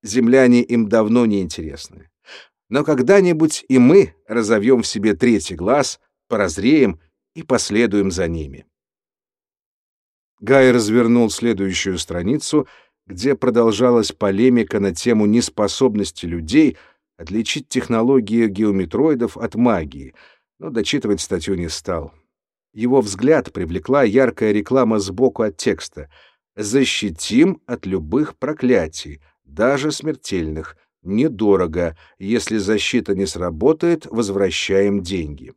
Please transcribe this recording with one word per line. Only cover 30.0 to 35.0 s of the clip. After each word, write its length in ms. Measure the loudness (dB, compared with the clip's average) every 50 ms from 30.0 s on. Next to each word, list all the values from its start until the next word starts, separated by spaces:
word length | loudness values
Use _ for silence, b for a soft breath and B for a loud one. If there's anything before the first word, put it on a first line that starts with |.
| -8 -8 -8 -8 _ -6 -4 -4 -4 -4 -8 -10 -12 -14 -18 _ _ _ _ _
Недорого. 960 | _ -4 -2 0 0 0 -2 0 2 2 4 2 2 -2 -2 -4 -4 -4 -6 b b b b b
Если 380 | -6 -4 -4 -2 -2 -2 -4 -4
защита 580 | -2 0 -2 -2 -2 -2 -2 -2 -2 -2 -2
не 100 | -2 -2
сработает, 800 | -6 -4 -6 -8 -8 -6 -2 0 0 0 2 0 -2 -2 -2 -4
возвращаем 960 | -10 -6 -6 -4 -4 -2 -2 -2 -2 -2 -4 -4 -2 0 0 0 0 0 -4